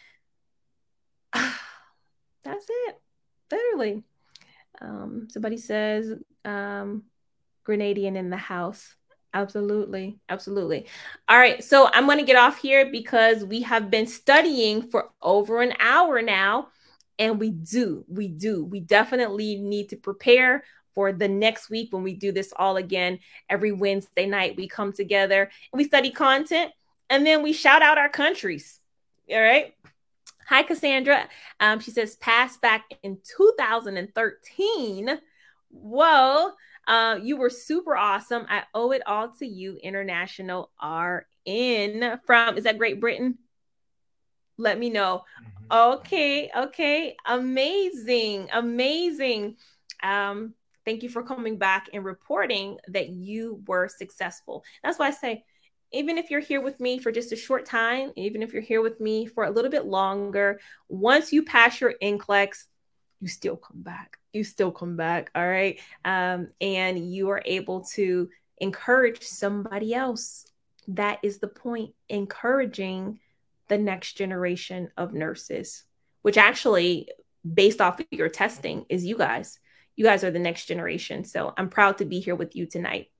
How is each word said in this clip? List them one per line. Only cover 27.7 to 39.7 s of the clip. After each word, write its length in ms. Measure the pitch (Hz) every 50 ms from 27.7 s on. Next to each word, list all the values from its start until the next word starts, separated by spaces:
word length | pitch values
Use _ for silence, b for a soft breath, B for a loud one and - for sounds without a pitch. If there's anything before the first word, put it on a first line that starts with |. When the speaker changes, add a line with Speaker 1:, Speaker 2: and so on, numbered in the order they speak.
| 277 311 311
Speaker 1:
out 160 | 294 311 302
our 100 | 285 285
countries. 720 | - - 285 311 392 392 - 196 170 143 - - - - _ _ _ _ _ _ _ _ _ -
All 100 | 185 220
right. 340 | 220 220 247 294 302 - - _ _ - _ _ _ _ _ _ - - - _ _ -
Hi, 140 | 277 262 311
Cassandra. 640 | - 339 - - 285 269 269 262 277 285 269 - - B B B B B B
Um, 200 | - 214 214 220
she 100 | 220 -
says, 260 | - 240 220 214 -
"Passed 460 | - - - 226 233 254 254 254 - -
back 280 | 233 220 220 - - - - -
in 160 | 196 190 190 -
two 300 | - - - 381 440 466 -
thousand 400 | 269 220 220 233 226 202 196 185
and 160 | 180 202 -
thirteen." 1080 | 220 226 214 - - - - - - 381 415 453 381 262 220 196 190 202 247 294 302 - b b b b b b b b _
Whoa. 800 | - - - 214 220 269 311 330 320 277 262 262 269 302 339 392 392 b b b b b b
Uh, 320 | - 220 226 226 226 220 196 202
"You 140 | 233 294
were 140 | 269 254 240
super 440 | 247 - - - 311 349 359 339 285
awesome. 520 | - 202 208 - - 208 - 240 240 220 -
I 140 | 202 208 - - -
owe 200 | 220 233 247 269
it 100 | 262 -
all 220 | - 208 214 220 240 233 -
to 60 | 285
you, 300 | 247 202 185 185 190